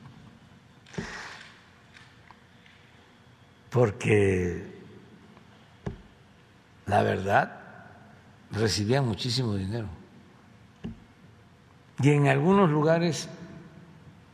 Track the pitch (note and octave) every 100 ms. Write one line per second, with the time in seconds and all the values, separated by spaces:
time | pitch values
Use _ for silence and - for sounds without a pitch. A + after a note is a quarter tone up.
0 | - - - - - - - - - -
1 | - - - - - - - - - -
2 | - - - - - - - - - -
3 | - - - - - _ - A#2+ A2+ -
4 | A2 G#2 G2 F#2 F2+ F2 G2 - - -
5 | - - - - - - - - - -
6 | - - - - - - _ - - G#2
7 | G#2+ G2 F#2+ A#2+ - - - - - -
8 | - - - - - G#2 A2 G2+ G#2 C3+
9 | B2+ F#2 B2+ A#2+ A#2+ G2 F#2+ A2+ G2 D#2+
10 | - - - - - - - - - -
11 | - - - - - _ - - - -
12 | C3 D3 C#3 C#3 D#3+ G3 F3 D3+ D3+ E3
13 | F3 - - - - - - - - -
14 | - - -